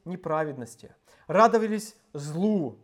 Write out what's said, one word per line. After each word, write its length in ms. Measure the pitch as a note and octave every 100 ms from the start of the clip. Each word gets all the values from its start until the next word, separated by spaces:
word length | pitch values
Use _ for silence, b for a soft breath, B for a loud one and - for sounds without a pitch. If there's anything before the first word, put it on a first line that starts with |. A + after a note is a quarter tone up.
неправедности, 920 | - F3+ E3+ D#3 D3+ C3 A#2 - - _ _ b b
радовались 680 | E3+ A3+ A3+ G#3+ G#3+ G#3 - _
злу, 640 | D3+ D3 D#3 G#3 G#3 C#3 A2